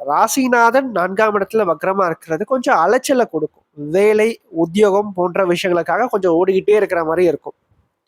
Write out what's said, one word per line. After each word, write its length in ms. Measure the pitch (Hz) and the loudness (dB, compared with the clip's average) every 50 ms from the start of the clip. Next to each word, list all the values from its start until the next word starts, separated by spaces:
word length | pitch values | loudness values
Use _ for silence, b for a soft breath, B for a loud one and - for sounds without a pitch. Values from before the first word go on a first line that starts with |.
| 127 | -6
ராசிநாதன் 840 | 135 147 170 202 226 - 285 254 247 247 240 233 233 233 269 269 262 | -2 0 2 2 0 0 0 -2 0 2 2 4 4 2 2 0 -2
நான்காம் 460 | 214 180 175 185 196 190 220 214 208 | -2 -2 -2 -2 0 0 0 0 0
இடத்துல 260 | 208 196 - - 220 208 | -2 -2 -2 -2 -2 0
வக்ரமா 400 | 175 160 151 - 180 190 196 185 | 0 -2 -2 -2 -2 -2 0 -2
இருக்கிறது 360 | 170 160 - - 160 160 156 214 | -2 -4 -6 -8 -6 -6 -6 -4
கொஞ்சம் 340 | - 262 262 247 285 240 170 | -4 -4 -2 0 0 2 2
அலைச்சலை 460 | 165 185 233 254 - - 269 247 226 | 2 2 0 0 0 0 0 0 0
கொடுக்கும். 380 | - - 156 151 - _ _ _ _ _ 151 147 147 | -2 -2 -4 -6 -6 _ _ _ _ _ -12 -8 -2
வேலை, 380 | 160 190 202 214 220 214 220 226 226 - _ _ - | 0 2 2 2 2 2 2 0 -2 -6 _ _ -4
உத்தியோகம் 540 | 160 170 170 165 208 214 202 190 202 208 208 | -2 -2 -2 0 2 2 4 2 2 -2 -2
போன்ற 340 | 190 180 180 180 175 196 196 | -4 -4 -4 -2 0 0 0
விஷயங்களுக்காக 640 | 180 175 170 - 190 175 170 160 - 170 196 233 190 | 0 0 0 0 -2 -2 -2 0 -2 -2 -2 -2 -2
கொஞ்சம் 260 | - 208 190 180 165 | -2 -2 0 0 2
ஓடிக்கிட்டே 420 | 170 185 185 190 190 160 - 208 | 2 2 2 0 0 2 2 2
இருக்கிற 240 | 214 196 175 185 170 165 | 2 2 0 -2 -2 -2
மாதிரி 200 | 156 160 175 180 | -2 0 2 2
இருக்கும். 300 | 170 143 - - - - _ _ _ _ _ _ _ _ _ _ | 2 0 -2 -6 -16 -20 _ _ _ _ _ _ _ _ _ _